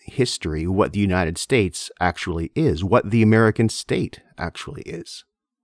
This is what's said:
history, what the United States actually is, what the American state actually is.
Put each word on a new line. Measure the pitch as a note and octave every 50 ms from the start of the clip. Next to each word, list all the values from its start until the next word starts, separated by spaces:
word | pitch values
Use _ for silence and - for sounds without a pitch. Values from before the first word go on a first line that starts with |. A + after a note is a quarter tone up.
| _
history, | - - - B2 - - - - F2 D#2 D#2 D#2+ F2
what | F#2+ F#2+ G#2 C2+ -
the | G2+
United | G2+ G2 F2+ F2+ F2+ D#2+ E2+
States | - - - C#3 B2+ G2+ F2+ E2+ - - - - -
actually | F2 F2 E2+ - - - E2 E2 E2 - -
is, | - D#3+ C#3+ D#2+ D2+ F2+
what | F#2 G2+ B2 - G2+
the | G#2 A#2 A2
American | G#2+ A2 A2 A2+ A2 G#2 - A2+ A2
state | - - - - - B2 - - - - _ _ _ -
actually | - F2 - - - - - - -
is. | - - - E2+ - - - - _ _ _ _ _ _ _